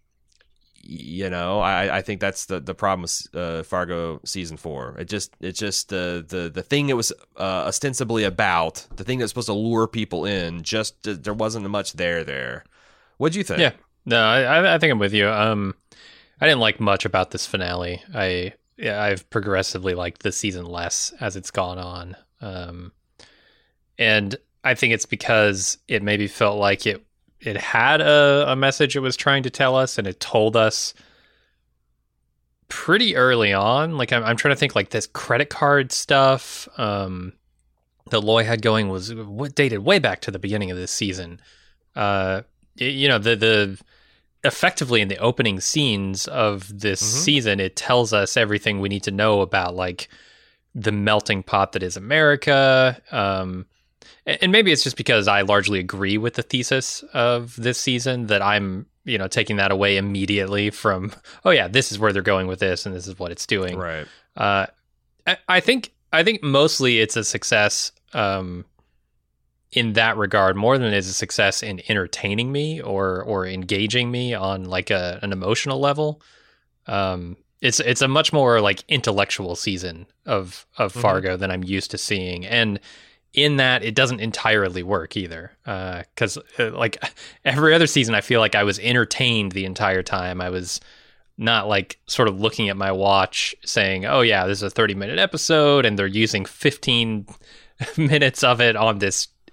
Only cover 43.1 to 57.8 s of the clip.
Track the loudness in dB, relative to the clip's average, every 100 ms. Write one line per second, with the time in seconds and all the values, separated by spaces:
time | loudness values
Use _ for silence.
43.1 | 2 2 2 4 4 2 -2 _ _ _
44.1 | _ _ _ -4 0 0 0 0 2 2
45.1 | 0 0 0 0 -2 -2 0 0 0 -2
46.1 | -6 -6 0 0 0 -8 -6 -2 -2 -2
47.1 | -2 2 2 2 0 -2 -4 2 2 4
48.1 | 2 2 2 2 0 0 -2 -2 -4 -4
49.1 | 0 2 4 2 0 -2 -4 -6 -6 -14
50.1 | _ _ _ _ _ _ -6 -2 0 2
51.1 | 2 2 -4 0 0 0 -2 -6 -8 -2
52.1 | 2 4 4 4 4 6 6 4 0 -8
53.1 | -2 -2 -2 -4 -8 -12 _ _ _ -20
54.1 | -14 -6 0 4 6 6 4 2 -2 2
55.1 | 4 4 2 4 2 2 0 -2 -4 -2
56.1 | 0 -2 -4 -4 -2 0 -2 -2 -8 -8
57.1 | 0 2 2 -2 -6 -4 -2